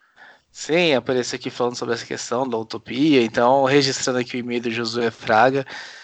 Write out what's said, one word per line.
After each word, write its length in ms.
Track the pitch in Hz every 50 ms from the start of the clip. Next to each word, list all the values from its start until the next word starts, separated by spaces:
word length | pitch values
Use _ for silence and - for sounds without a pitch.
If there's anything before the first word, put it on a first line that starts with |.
| _ _ _ - - - - _ _ _
Sim, 420 | _ - - - 151 175 175 160 139
apareceu 420 | 120 117 - 131 127 117 - -
aqui 140 | 123 - 131
falando 240 | - - 123 123 123
sobre 200 | - 120 117 117
essa 120 | 117 -
questão 420 | - 127 120 - - 117 123 135 131
da 80 | 117
utopia, 640 | 113 110 - - 107 - - 113 131 151 160 143 127
então 440 | 117 110 - 127 120 120 135 139 135
registrando 560 | 131 139 143 135 135 127 - - 135 123 123
aqui 160 | 120 - -
o 20 | 127
e-mail 240 | 120 120 120 120
do 80 | 117 120
Josué 400 | 113 117 117 113 113 120 117 110
Fraga, 560 | - - - - 110 110 120 135 135 139 131 - - - - - - -